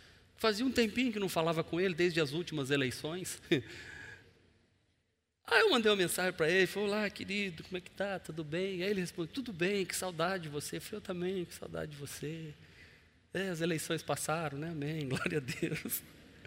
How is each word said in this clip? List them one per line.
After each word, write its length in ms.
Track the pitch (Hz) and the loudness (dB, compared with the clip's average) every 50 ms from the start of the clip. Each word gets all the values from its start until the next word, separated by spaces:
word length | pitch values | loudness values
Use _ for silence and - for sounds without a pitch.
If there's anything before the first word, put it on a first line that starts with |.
| - - - - - _ _ - | -20 -20 -20 -20 -20 _ _ 0
Fazia 280 | - 220 208 196 254 | 2 2 4 4 2
um 60 | 269 | 2
tempinho 420 | 226 247 233 214 180 220 269 247 208 | 4 4 4 4 4 2 2 2 2
que 60 | 214 | 0
não 100 | 196 180 | 0 0
falava 340 | - 175 160 165 165 160 156 | 2 2 2 4 2 2 0
com 160 | - - 170 | 0 0 2
ele, 140 | 190 196 170 | 2 2 2
desde 260 | 151 175 180 160 170 | 4 2 4 4 4
as 120 | 160 131 | 2 2
últimas 400 | 143 170 175 - 160 147 135 127 | 2 -2 -2 -2 -2 -2 0 2
eleições. 680 | 147 139 131 127 117 - - 151 165 185 175 - - - - - | 4 4 4 2 0 -2 -4 -4 -4 -4 -6 -6 -8 -8 0 2
<laughs> 20 | 170 131 - - - - - - - - - - - - - - - _ _ _ _ _ _ _ _ _ _ _ _ _ _ _ _ _ _ _ _ _ _ - | 2 2 2 0 -8 -14 -14 -14 -14 -14 -14 -14 -16 -18 -20 -20 -20 _ _ _ _ _ _ _ _ _ _ _ _ _ _ _ _ _ _ _ _ _ _ 4
Aí 80 | 466 440 | 6 6
eu 100 | 427 415 | 8 8
mandei 220 | 320 240 220 214 | 6 6 6 6
uma 60 | 208 196 | 6 4
mensagem 340 | 180 160 - - 180 185 | 4 2 2 2 0 0
pra 180 | 180 - 160 151 | 2 2 4 4
ele, 160 | 180 190 185 | 6 6 6
falei: 220 | 175 - 196 208 202 | 4 2 0 0 0
"Olá, 220 | 202 214 214 196 | 2 0 0 -2
querido, 520 | - - 202 180 196 208 202 190 165 160 - | -4 -6 -6 -4 -2 -2 -2 -2 -4 -8 -10
como 140 | - 185 185 | -8 -8 -8
é 40 | |
que 100 | 180 - | -8 -8
tá? 260 | - - 196 202 196 175 | -6 -4 -4 -2 -4 -4
Tudo 240 | - - 160 165 | -6 -8 -8 -8
bem?" 420 | 160 147 156 175 190 196 190 175 175 | -6 -4 -2 -2 -2 -2 -2 -2 0
Aí 60 | 202 | 0
ele 120 | 214 190 | 0 0
respondeu: 320 | 175 170 - - 165 - - | -2 -2 -2 -4 -6 -4 -4
"Tudo 180 | 277 240 247 | -6 -6 -6
bem, 340 | 190 156 175 190 208 202 185 | -2 0 0 2 2 2 0
que 80 | 175 - | 0 -2
saudade 500 | - 190 185 175 156 165 180 196 190 160 | -4 -4 -2 0 0 0 0 0 -2 -4
de 60 | 151 | -6
você." 280 | 143 147 - - - 165 | -6 -6 -6 -6 -6 -8
Eu 40 | |
falei: 160 | - - - 214 | -8 -8 -10 -8
"Eu 40 | |
também, 440 | - - 185 175 175 185 196 185 170 | -6 -6 -4 -2 -2 -2 -2 -2 -4
que 80 | - - | -6 -8
saudade 380 | - - - 160 165 160 160 | -10 -10 -8 -6 -6 -6 -6
de 60 | 147 143 | -8 -10
você. 560 | 143 - - - 143 147 160 160 160 151 143 - - - - - - - - - - _ _ _ _ _ - | -10 -10 -10 -8 -8 -8 -6 -8 -10 -12 -12 -14 -18 -20 -20 -20 -20 -20 -20 -20 -20 _ _ _ _ _ -4
É, 160 | 175 190 190 | -4 -2 -2
as 100 | 175 156 | -2 0
eleições 420 | 165 170 170 151 - - 170 156 | 0 0 0 0 -2 -2 -4 -2
passaram, 560 | - - 143 - - - 156 170 165 147 139 139 | -2 -2 -2 -2 0 0 0 0 -2 -2 -4 -4
né? 120 | 156 165 | -6 -6
Amém, 400 | 165 151 143 147 160 160 147 135 | -4 -4 -4 -2 -2 -2 -2 -2
<laughs> 0 | |
glória 300 | 196 - - 185 170 151 | -2 -2 -2 0 -2 -2
a 20 | |
Deus." 600 | 135 120 - - 170 - 160 - - - - - - - - - - - - - - | -2 -4 -4 -2 -2 -2 -2 -2 -4 -4 -6 -6 -6 -10 -18 -20 -20 -20 -20 -20 -20